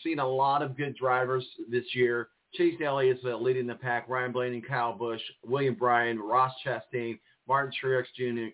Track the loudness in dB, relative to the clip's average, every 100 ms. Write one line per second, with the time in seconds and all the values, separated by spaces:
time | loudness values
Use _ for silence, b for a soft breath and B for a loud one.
0 | -4 -2 0 2 2 2 0 -4 -6 -2
1 | 2 2 2 -2 -4 -12 -4 -2 0 2
2 | 4 2 -4 _ _ 0 2 2 0 2
3 | 4 2 -2 0 0 0 -2 -4 -2 -2
4 | -2 -2 -2 -2 -2 -4 -4 -2 -2 -2
5 | -4 -6 -8 -12 -4 0 0 2 4 4
6 | 4 0 2 4 2 0 -6 -6 -6 -6
7 | -6 -8 b b 0 0 0 -4 0 0
8 | -2 -4 -4 -2 -6